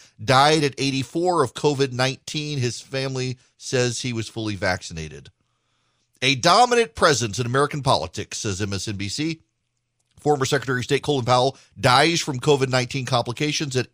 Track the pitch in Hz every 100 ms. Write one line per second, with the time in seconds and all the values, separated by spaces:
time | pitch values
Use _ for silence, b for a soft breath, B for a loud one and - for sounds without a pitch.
0 | b b 107 131 147 156 143 117 139 135
1 | 123 170 180 170 123 - 147 135 135 120
2 | 131 135 - 156 151 143 123 - - 135
3 | 135 131 127 123 _ _ - 127 123 117
4 | 127 113 107 113 107 98 95 95 - 82
5 | 78 71 67 _ _ _ _ _ _ _
6 | _ _ 127 135 170 202 247 240 226 -
7 | 175 123 113 98 120 131 143 151 131 98
8 | 76 - 87 - 107 92 101 98 110 101
9 | 101 - 160 160 _ _ _ _ _ _
10 | _ _ 147 147 131 143 123 127 113 143
11 | - 139 123 127 131 b b - 127 127
12 | 160 170 - 127 147 143 131 127 123 143
13 | 120 127 120 117 151 147 147 127 117